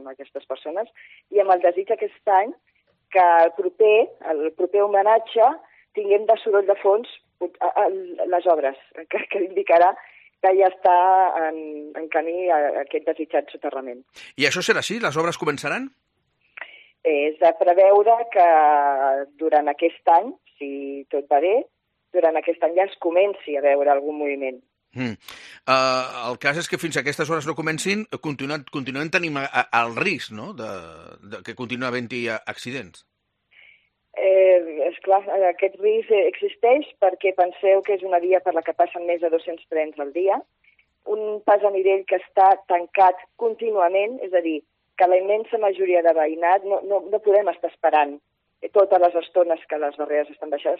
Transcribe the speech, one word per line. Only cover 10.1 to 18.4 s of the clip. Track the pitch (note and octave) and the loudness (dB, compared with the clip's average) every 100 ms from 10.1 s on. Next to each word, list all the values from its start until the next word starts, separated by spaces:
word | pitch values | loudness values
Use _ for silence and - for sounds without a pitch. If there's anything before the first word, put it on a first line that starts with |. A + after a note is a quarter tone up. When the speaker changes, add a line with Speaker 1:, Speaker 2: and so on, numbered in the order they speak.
| _ _ _ | _ _ _
Speaker 1:
que | F#3+ | 0
ja | F#3+ F#3 | 4 2
està | F#3 F#3+ F3 F#3 F#3+ F3+ E3 | 2 2 4 6 4 2 0
en, | D#3+ D#3+ D#3 D3+ D3+ | -4 -6 -12 -14 -14
en | D3 D#3+ | -14 -6
camí | D#3+ E3 F3 F3+ | -4 -4 -4 0
a, | D#3 | 0
a | D3 A2 | 0 -2
aquest | C#3 D#3 D#3+ | -6 -6 -6
desitjat | D#3+ D3+ D3+ - | -6 -4 -4 -6
soterrament. | D#3 D3 C3+ C3 B2 _ - - | -10 -10 -10 -12 -16 _ -20 -14
Speaker 2:
I | - C#3+ | -4 -2
això | F3 E3+ | -2 -2
serà | F3+ | -2
així? | - A#3 | -2 -6
Les | F#3+ D3 | -4 -2
obres | E3+ D#3+ | -4 -4
començaran? | D3+ C#3+ D3 G3 C4+ _ _ _ _ _ _ - - - _ _ | -6 -4 -6 -8 -10 _ _ _ _ _ _ -20 -20 -20 _ _
Speaker 1:
És | E3 D3 D3 D#3 | -4 -2 -2 0
de | E3+ | 0
preveure | E3+ F3+ F3 G3 G3+ G#3 A#3 A#3 | 2 2 6 6 6 6 2 2
que | G#3 | 4